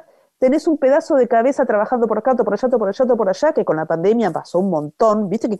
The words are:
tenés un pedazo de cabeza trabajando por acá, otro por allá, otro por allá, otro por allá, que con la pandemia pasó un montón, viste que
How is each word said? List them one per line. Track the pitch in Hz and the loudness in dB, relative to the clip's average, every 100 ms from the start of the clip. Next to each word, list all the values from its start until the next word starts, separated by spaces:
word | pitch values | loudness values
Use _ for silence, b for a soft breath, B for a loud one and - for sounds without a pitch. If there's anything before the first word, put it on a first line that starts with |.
| - b b _ | -6 b b _
tenés | 262 311 339 | 0 2 0
un | 302 | 0
pedazo | 262 294 320 277 | 2 2 2 0
de | 233 | 2
cabeza | 226 247 285 262 | 2 2 0 0
trabajando | 214 208 247 226 | 0 0 -2 0
por | 214 | 0
acá, | 262 | 0
otro | 254 214 | 0 0
por | |
allá, | 202 254 | -2 -2
otro | 247 | 0
por | 196 | -2
allá, | 202 | 0
otro | 254 233 | 0 2
por | 190 | 0
allá, | 185 302 | 0 0
que | 311 185 | 0 -2
con | 156 | -2
la | 160 | -2
pandemia | 165 185 233 202 | 0 0 2 0
pasó | 147 - 180 | -4 -4 -2
un | 196 | 0
montón, | 160 151 - 226 214 202 | -2 -4 0 2 2 -2
viste | 214 254 | -4 -4
que | 196 | -6